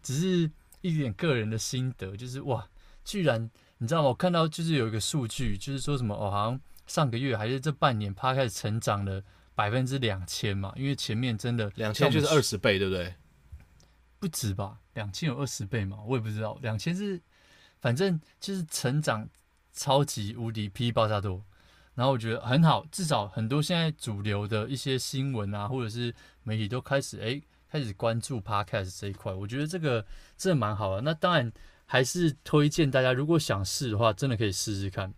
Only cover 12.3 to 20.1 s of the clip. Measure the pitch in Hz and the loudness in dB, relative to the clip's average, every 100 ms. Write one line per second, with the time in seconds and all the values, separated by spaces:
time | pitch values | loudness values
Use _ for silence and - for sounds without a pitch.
12.3 | 151 117 104 117 98 95 92 87 90 - | 4 4 0 2 4 2 0 -4 -10 -20
13.3 | _ - - - - _ _ _ _ 196 | _ -20 -20 -20 -20 _ _ _ _ -6
14.3 | - 104 98 98 110 _ - 104 95 160 | -2 -4 -2 -6 -8 _ -8 -8 -4 -2
15.3 | 123 143 - 101 120 98 101 107 131 110 | -2 -4 -4 -4 -2 -2 -6 -2 -2 -2
16.3 | 107 110 - 123 110 165 180 202 180 _ | -4 -4 -4 -4 -2 -2 -4 -4 -6 _
17.3 | _ _ - - _ 127 120 196 165 - | _ _ -20 -20 _ 0 2 2 2 -4
18.3 | _ - 196 160 - 123 147 151 110 110 | _ -6 -6 -4 -2 0 2 0 -2 -4
19.3 | _ _ _ _ - - 135 143 | _ _ _ _ -8 2 4 4